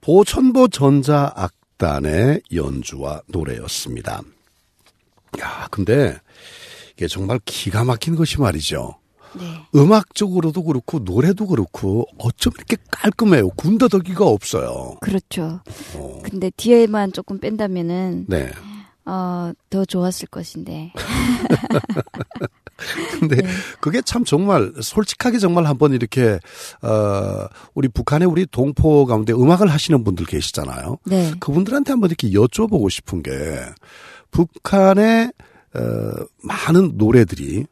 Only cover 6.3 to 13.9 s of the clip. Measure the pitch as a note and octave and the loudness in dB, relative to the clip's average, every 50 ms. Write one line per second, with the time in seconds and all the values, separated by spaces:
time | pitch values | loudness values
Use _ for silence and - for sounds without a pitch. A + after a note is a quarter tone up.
6.3 | _ - - - - - - - - - - - _ - F2 F2 - G2 G2 F#2+ | _ -20 -20 -20 -20 -20 -20 -20 -20 -20 -20 -20 _ -8 -6 -6 -6 -6 -6 -4
7.3 | A#2 B2 - - - - - G#2 F2+ G#2+ A#2 B2+ B2 A2 - E3 E3 D#3+ E3 D3+ | -4 -6 -6 -8 -12 -8 -8 -4 -2 -2 0 0 -2 -2 -2 -4 0 0 0 -2
8.3 | - - C#3+ G#2+ E2 D#2 D2+ - - C#2+ B1 B1 - _ _ _ _ _ _ - | 0 0 0 0 0 -2 -4 -6 -6 -6 -6 -8 -12 _ _ _ _ _ _ -20
9.3 | - F#3+ F3+ E3+ E3 E3 D3+ _ - D3+ C#3+ E3+ G#3+ A3 F#3+ _ _ - G#3 G3+ | -16 -16 -14 -14 -14 -16 -18 _ 6 6 6 8 6 4 2 _ _ -4 -4 -2
10.3 | F3+ F#3 D#3+ D#3+ D3 F#3+ F3 E3 D3+ B2 - - - D#3+ A2 F2+ F2+ G#2+ C3+ F3 | 0 0 -2 0 -2 -4 -2 -2 -2 -2 -4 -4 -6 -6 -4 -2 0 2 2 2
11.3 | G3+ F#3+ G#3+ F#3+ F3+ A#2+ F#2+ - _ - - G2 F#2+ A2+ A#2+ - _ - - A#2+ | 2 0 -2 -2 0 -2 -2 -4 _ -6 -4 -2 -2 -2 -2 -4 _ -6 -4 -4
12.3 | - _ - B3 - - - - A#3 - _ _ - - - G#3+ - - A#3 G#3+ | -4 _ -4 -4 -4 -4 -4 -4 -4 -4 _ _ -12 0 0 0 0 2 4 4
13.3 | F3+ C#3 G#2 F#2 - - - D#3 G#3 A3+ B3+ A#3+ | 4 4 4 2 -2 -2 0 0 2 4 4 4